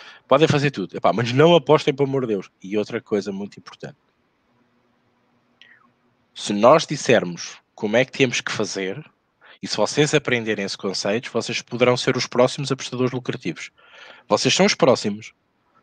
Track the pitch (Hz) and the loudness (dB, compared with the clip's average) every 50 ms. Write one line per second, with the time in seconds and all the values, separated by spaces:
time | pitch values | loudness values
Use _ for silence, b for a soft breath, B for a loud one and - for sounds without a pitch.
0 | B B B B B - 131 143 160 143 147 139 139 139 - 101 90 - - 101 | B B B B B 2 2 4 4 4 2 2 0 -2 -2 -4 -8 -8 -6 -2
1 | - 98 90 110 120 113 123 139 156 170 175 165 - - 156 147 - 147 135 135 | 0 0 0 0 -2 0 2 4 6 6 6 4 4 4 2 4 4 0 0 0
2 | 143 135 135 135 120 110 104 95 - - _ _ - 95 104 104 101 - 120 107 | -2 -2 -2 -4 -2 -2 -4 -4 -6 -10 _ _ -10 -4 -4 -4 -2 -4 -6 -10
3 | - - 110 101 95 104 95 95 101 98 - 95 - - - - - - - _ | -6 -4 -4 -4 -4 -4 -8 -8 -10 -12 -14 -18 -20 -20 -20 -18 -18 -18 -18 _
4 | _ _ _ _ _ _ _ _ _ _ _ _ _ _ _ _ _ _ _ _ | _ _ _ _ _ _ _ _ _ _ _ _ _ _ _ _ _ _ _ _
5 | _ _ _ _ _ _ _ _ _ _ _ _ b b b b b b _ _ | _ _ _ _ _ _ _ _ _ _ _ _ b b b b b b _ _
6 | _ _ _ _ _ _ - - - - 104 101 110 127 156 165 - - 156 - | _ _ _ _ _ _ -18 -12 -6 -4 0 4 6 6 6 6 4 -2 -8 -4
7 | - - 117 95 87 87 85 - - - - - _ _ _ - 107 104 107 123 | 2 4 4 4 2 0 -8 -10 -14 -16 -16 -20 _ _ _ -8 -6 0 0 0
8 | 131 - - - 135 123 - - - - - - 104 - - 98 95 92 107 147 | 0 0 0 -2 -2 0 -2 -4 -6 -6 -4 -4 -4 -4 -4 -6 -6 -6 -8 -10
9 | - - _ _ _ _ _ _ b b b b - - - 110 104 - - 143 | -12 -18 _ _ _ _ _ _ b b b b -10 -6 -2 -2 -2 0 2 0
10 | 151 147 151 147 - 127 123 117 110 110 104 98 98 95 - - - 98 92 - | 2 2 2 0 0 0 -4 -2 -2 -2 -4 -4 -4 -6 -6 -6 -6 -6 -6 -4
11 | - 101 104 123 - - - 113 - - 117 - - - 123 117 123 123 123 123 | -2 -2 -2 -2 -4 -4 -6 -6 -4 -4 -6 -8 -8 -6 -2 2 2 2 2 2
12 | - 135 123 123 - - - 120 127 123 - - 139 131 135 - - - 127 123 | 0 -2 -2 -2 -2 -2 2 2 2 2 2 -2 -4 -4 -6 -6 -6 -8 -4 -2
13 | 127 123 131 127 127 - - 131 - - - - - - _ b b b b b | -2 -2 -2 -4 -6 -6 -8 -6 -6 -8 -8 -8 -12 -18 _ b b b b b
14 | b b b b b b 104 - - 127 - - 190 208 - - 170 135 113 - | b b b b b b 0 2 2 2 2 4 2 2 2 2 4 4 4 2
15 | - 107 101 110 - - _ _ _ _ _ _ _ _ _ _ | 0 -6 -6 -8 -12 -18 _ _ _ _ _ _ _ _ _ _